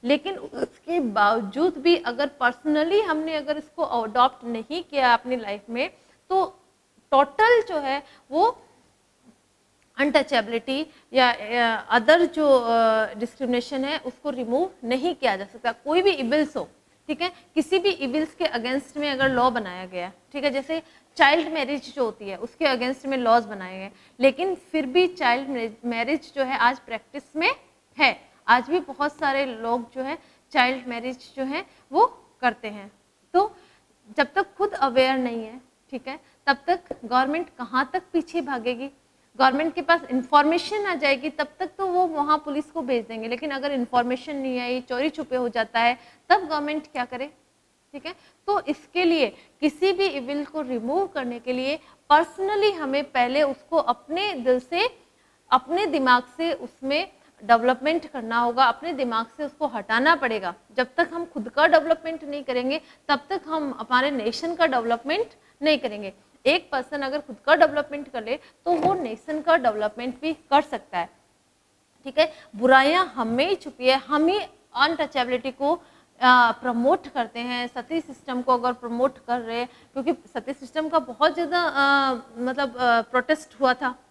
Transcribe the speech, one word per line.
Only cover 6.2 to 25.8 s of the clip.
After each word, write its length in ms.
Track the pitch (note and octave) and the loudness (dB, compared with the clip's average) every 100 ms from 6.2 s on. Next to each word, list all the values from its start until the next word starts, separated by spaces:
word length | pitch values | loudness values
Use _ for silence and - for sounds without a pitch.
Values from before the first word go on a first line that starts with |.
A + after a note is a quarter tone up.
| _ | _
तो 300 | F#4+ F4+ - _ _ _ _ _ | 0 0 -4 _ _ _ _ _
total 520 | C4+ C#4+ - A4 A#4+ G#4+ | 2 2 4 4 4 2
जो 100 | E4 | -4
है 240 | C#4 C#4 C#4+ - _ | -2 -4 -6 -20 _
वो 320 | C#4+ G#4+ - _ _ _ _ _ _ _ _ _ _ _ _ _ - | 2 2 0 _ _ _ _ _ _ _ _ _ _ _ _ _ -2
untouchability 880 | C#4+ D4 C#4 C4+ G#3+ A#3 A3+ C4+ D#4 _ _ | 2 2 2 0 0 -4 -4 -6 -6 _ _
या, 180 | B3 B3 | 4 4
अ, 680 | A#3+ G#3 A#3+ A#3 A3 F3+ A#3 | 2 -4 0 0 0 0 0
other 340 | A3+ E4 E4+ | 6 6 4
जो, 260 | E4 D4+ C4 | 2 4 6
अ, 560 | A#3 A#3 A3+ A3 A3 | 6 2 4 2 0
discrimination 720 | G#3 A#3+ - B3+ B3 A#3+ C#4 | -4 -10 -6 -2 -2 -2 -6
है 140 | C4+ D4+ | -4 -4
उसको 320 | B3+ - D4 | -8 -10 -8
remove 400 | C4 A#3 B3 F#4 - | -6 -2 -2 -2 -6
नहीं 300 | A3+ B3+ D#4 | -4 -2 -2
किया 220 | D#4+ B3+ G3 | -2 -2 -2
जा 80 | |
सकता। 280 | G3 A#3 A#3+ | -6 -6 -6
कोई 300 | A3+ C#4 D#4+ | -6 0 2
भी 80 | G4 | 2
evils 460 | D#4+ A#3+ D4 D4+ C#4 | 0 0 0 0 -4
हो, 120 | D#3+ _ _ _ - | -10 _ _ _ -10
ठीक 140 | D4 | -6
है, 100 | F4 F4 _ | -6 -8 _
किसी 240 | - - F#4+ | -4 0 0
भी 120 | F#4+ | 0
evils 440 | F#4 C#4 C#4 D#4 | -2 -2 -2 -4
के 100 | - | -2
against 520 | D#4+ A#3+ A#3 C4+ C#4 - | -4 -2 -4 -6 -6 -8
में 140 | D4 | -6
अगर 180 | C4 C4+ | 0 0
लॉ 220 | B3+ B3+ | 2 0
बनाया 360 | A#3+ G3 F3+ F#3 | 0 -8 -10 -12
गया, 260 | F#3 F3+ - _ | -10 -10 -14 _
ठीक 120 | C#4+ | -4
है, 60 | C#4+ | -2
जैसे 320 | C4+ C4+ D#4+ - _ _ - | -2 -4 -8 -8 _ _ 2
child 320 | C#4+ D#4 D#4+ | 4 4 0
marriage 460 | D#4+ C4 C#4+ - | -4 -4 -6 -8
जो 100 | C4 | -6
होती 240 | A#3 - G3+ | -6 -4 -12
है 80 | F#3+ | -12
उसके 280 | A3+ _ | -12 _
against 420 | D4+ B3+ B3 C4 C4+ | 0 0 -2 -6 -6
में 120 | C4+ | -2
laws 260 | A#3+ A#3 | 4 2
बनाए 340 | G#3+ G#3 F#3 F#3+ | 2 -12 -12 -12
गए, 120 | G3 - _ _ | -14 -16 _ _
लेकिन 340 | C4 C4 F#4 | 2 2 -4
फिर 320 | F#4 - D#4+ C#4+ | -4 -4 -4 0
भी 200 | C4 F4+ | 2 2
child 680 | F4+ C#4 A#3+ C4+ C4 A3+ G#3+ | 2 0 0 -2 -6 -6 -8